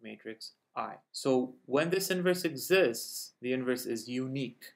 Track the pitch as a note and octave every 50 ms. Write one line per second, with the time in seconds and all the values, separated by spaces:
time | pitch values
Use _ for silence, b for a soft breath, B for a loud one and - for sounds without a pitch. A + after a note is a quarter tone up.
0 | A2+ A2 A2 G#2+ - A2+ A2 - - - _ _ _ _ - B2 A2 G#2+ - -
1 | _ _ - - - C#3 C3 B2+ B2+ - - - _ - B2+ C#3+ E3 E3+ F#3 F#3+
2 | F#3 - F#3 F3+ F3 F#3 F3 F3+ - E3 C#3 B2+ - - F#3 F#3+ E3+ A#2+ A2+ -
3 | - - - - - - _ - A#2+ B2+ B2+ C3 B2+ B2+ B2+ B2 B2 A2+ A#2 A2+
4 | - B2 B2 B2+ C3 C3 C3+ C#3 C3 A2+ - - - - -